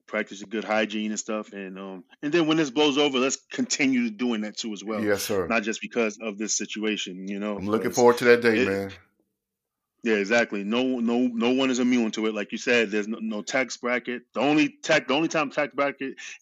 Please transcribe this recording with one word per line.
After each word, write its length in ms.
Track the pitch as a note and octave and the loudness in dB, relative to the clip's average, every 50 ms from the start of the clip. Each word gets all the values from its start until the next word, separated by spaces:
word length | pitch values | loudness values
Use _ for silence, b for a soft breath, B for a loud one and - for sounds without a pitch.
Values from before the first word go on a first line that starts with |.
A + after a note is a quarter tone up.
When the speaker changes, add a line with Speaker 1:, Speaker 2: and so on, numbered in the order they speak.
| _ | _
Speaker 1:
practice 360 | - - G#2+ G#2 - G#2 G2 | -8 -6 -6 -6 -6 -8 -14
a 40 | G#2 | -12
good 200 | G2 A2+ G#2+ F#2+ | -8 -6 -6 -2
hygiene 460 | G2 G#2+ A2 A2 G#2 G#2+ G#2+ G#2+ G#2+ | 0 0 0 0 0 -2 -4 -4 -4
and 80 | G#2+ G2+ | -4 -6
stuff. 340 | - - A2 G#2+ G#2 - G2+ | -6 -6 -6 -6 -8 -10 -12
And, 260 | G2+ G2 F#2 F#2+ F#2+ | -12 -12 -12 -12 -12
um, 240 | G2 F#2+ F#2+ F2+ - _ - - | -12 -12 -12 -14 -16 _ -14 -8
and 120 | D3+ D3 D#3 | -4 0 2
then 140 | F3 D#3+ | 2 4
when 100 | D#3 D#3+ | 4 2
this 140 | E3 D#3 C3+ | 2 2 0
blows 260 | A#2+ D3 D3+ D3 C3 | 2 2 2 4 4
over, 220 | D3 D3 D3 C3 B2 | 4 2 2 2 2
let's 180 | C3 C3+ - - _ - - | 0 0 0 -4 _ -8 -4
continue 560 | - B2+ - - - C#3+ C3+ C3 B2 A#2+ A2+ | -4 -2 -2 0 0 2 2 2 2 0 0
doing 320 | G#2 G2+ B2 B2 A#2 G#2+ | -2 -2 -2 0 0 -2
that 160 | G#2+ G#2+ - | -4 -6 -6
too 160 | - - A2 G#2 | -8 -8 -8 -8
as 100 | F#2+ G2 | -8 -6
well. 180 | A2 A2 G#2 | -6 -4 -2
Speaker 2:
Yes, 220 | G#2 G#2 G2+ G2 - | 0 0 0 0 0
sir. 240 | - G#2+ F#2+ F2 | -2 -2 -2 0
Speaker 1:
Not 160 | G2 A2+ A2+ G#2 | 0 0 -2 0
just 180 | A2+ G#2+ - | -2 -6 -6
because 360 | A2 - - B2 A2+ G#2+ G#2 - | -8 -6 -2 0 0 -2 -2 -6
of 160 | A2 A2+ G2+ | -8 -8 -6
this 200 | G2+ A2 G2 - | -4 -4 -2 -2
situation, 720 | - G#2+ - - A2 G#2+ A2 G#2 F#2+ - G2+ F2+ F#2 F#2+ G2 | -4 -4 -6 -6 -4 -2 -2 -2 -2 -4 -8 -8 -10 -8 -8
you 100 | G2+ G2 | -6 -4
know, 160 | G#2 G#2 G2+ | -4 -4 -4
Speaker 2:
I'm 120 | G2 F#2+ | -4 -2
looking 240 | G#2 A2 G#2+ F#2+ A#2+ | 0 0 0 0 0
Speaker 1:
'cause 40 | - | 4
Speaker 2:
forward 220 | C3 A#2+ A#2+ A#2+ | 6 6 6 6
to 80 | - B2+ | 6 8
that 160 | A#2+ A#2+ A#2 | 6 6 8
day, 180 | A#2 A#2 G#2+ G#2+ | 6 4 4 4
Speaker 1:
it 80 | B2+ | 2
Speaker 2:
man. 240 | G2 G2 G2 G2 F#2+ F#2 - _ _ _ _ _ _ _ _ _ _ _ _ _ _ _ _ _ _ _ _ - | 2 0 -2 -4 -8 -10 -16 _ _ _ _ _ _ _ _ _ _ _ _ _ _ _ _ _ _ _ _ 0
Speaker 1:
Yeah, 140 | A2+ G#2+ | 0 2
exactly. 460 | G2+ G2 F#2+ A#2 A#2 A2+ A2+ A2 G2+ G2 | 2 2 2 2 2 2 2 -2 -4 -4
No, 360 | G2+ A2+ B2 C3 C3 B2+ B2 | -2 0 0 0 0 0 0
no, 180 | A2+ A#2 A#2+ A#2+ B2+ B2 A#2 | 0 0 2 2 2 0 0
no 160 | A2+ A#2 B2 | 0 2 2
one 220 | B2+ C3 C3+ C3 | 4 4 2 2
is 80 | B2+ B2+ | 2 2
immune 320 | B2+ B2 B2+ B2 A2+ A2 | 2 2 4 2 2 0
to 160 | - A2 G#2+ | -2 -2 -2
it. 80 | A2 G#2+ | -2 -2
Like 160 | G#2 G2+ - | -2 -6 -6
you 80 | A#2 G#2+ | -6 -4
said, 320 | - C3 A#2+ A#2 A2+ G2 | 0 2 4 4 4 2
there's 160 | G#2 G#2+ G2+ | 0 -2 -2
no, 100 | G#2+ A2+ - | -2 -6 -6
no 220 | A2 A2 G#2+ G#2 | -6 -6 -6 -6
tax 340 | - - - C3 C3 A#2 - | -6 -4 -2 -2 -2 -4 -6
bracket. 440 | - - A#2+ B2 A#2+ - B2 B2 A#2+ - _ - | -6 -4 -2 -2 -2 -4 -6 -8 -8 -10 _ -4
The 40 | A2 | 0
only 380 | B2+ D3 D#3 D#3 D3 C#3 - _ - | 2 2 4 4 2 0 -2 _ 0
tax, 240 | - D#3 C#3+ B2 | 2 2 2 2
the 80 | - C3 | 2 0
only 140 | D3+ E3 D#3 | 0 0 0
time 200 | E3 D#3+ D3 B2+ | 0 0 -2 -2
tax 240 | - D#3 D3 - - | -2 -4 -4 -2 -2
bracket 400 | C3+ C#3+ C#3 C3+ - C3+ C3+ - B B B B B | -2 -2 -2 -2 -4 -8 -8 -10 B B B B B